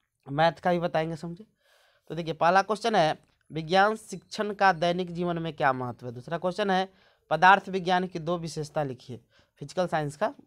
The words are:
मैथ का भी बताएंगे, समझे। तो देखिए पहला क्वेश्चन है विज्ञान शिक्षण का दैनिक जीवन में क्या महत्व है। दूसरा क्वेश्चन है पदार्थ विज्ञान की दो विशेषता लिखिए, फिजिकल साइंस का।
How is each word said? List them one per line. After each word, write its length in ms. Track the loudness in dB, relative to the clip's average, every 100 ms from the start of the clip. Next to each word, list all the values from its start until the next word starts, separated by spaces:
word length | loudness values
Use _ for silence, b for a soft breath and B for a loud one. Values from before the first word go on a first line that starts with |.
| _ _ -8
मैथ 340 | 2 2 2
का 80 | 0
भी 80 | 0
बताएंगे, 360 | 0 -2 -4 -8
समझे। 300 | -10 -14 -20 _ b b b b _
तो 60 | -8
देखिए 180 | -8
पहला 280 | 0 4 4
क्वेश्चन 340 | 2 -2 0 2
है 220 | 2 -2 _ _ _
विज्ञान 440 | -10 0 2 4 0
शिक्षण 580 | -10 -16 _ -6 -6
का 180 | 2 2
दैनिक 380 | 4 0 -2 -4
जीवन 280 | -4 -4 -2
में 140 | -6
क्या 200 | 0 0
महत्व 320 | 0 -6 -10 -12
है। 60 |
दूसरा 260 | -14 -8 -4
क्वेश्चन 340 | -4 -2 0
है 160 | 0 -2 b b b _
पदार्थ 380 | 6 8 8 4
विज्ञान 380 | -4 0 0 0
की 120 | -6
दो 180 | -4 -4
विशेषता 460 | -6 -8 -6 -4
लिखिए, 360 | -6 -8 -14 -18 _ b b _
फिजिकल 260 | -10 -4 -2
साइंस 280 | -2 -4 -4
का। 160 | -6 -6